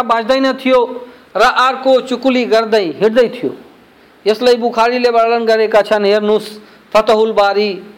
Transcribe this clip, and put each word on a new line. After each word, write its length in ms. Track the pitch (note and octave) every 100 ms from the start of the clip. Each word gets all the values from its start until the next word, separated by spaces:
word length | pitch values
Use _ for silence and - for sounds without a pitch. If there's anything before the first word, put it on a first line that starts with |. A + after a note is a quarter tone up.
बाँच्दैन 480 | B3 A#3 A3 C4+ C4
थियो 320 | C4 C4 B3+ B3 B3+ - - -
र 100 | F#3
अर्को 580 | A#3+ A#3 B3+ B3 C4 C4
चुकुली 420 | - B3 C4+ B3+
गर्दै 400 | A3 A3 A3+ A3 F3+
हिँड्दै 340 | C#3 G#3+ A3 A#3
थियो। 260 | - - - - _ _ _ _ _ G3+
यसलाई 300 | G#3+ B3 A#3+
बुखारीले 540 | A#3 A#3 A#3 B3 A#3+
वर्णन 340 | A#3 A3+ A#3
गरेका 380 | A3 A3 G#3+ A3
छन्। 220 | G3+ G#3+
हेर्नुहोस्, 440 | G3+ G#3 G#3 G#3+ G#3 - - - _
फतहुल 400 | G#3 G#3+ A3 A3
बारी 400 | G#3 G3+ G3 G#3 F#3 -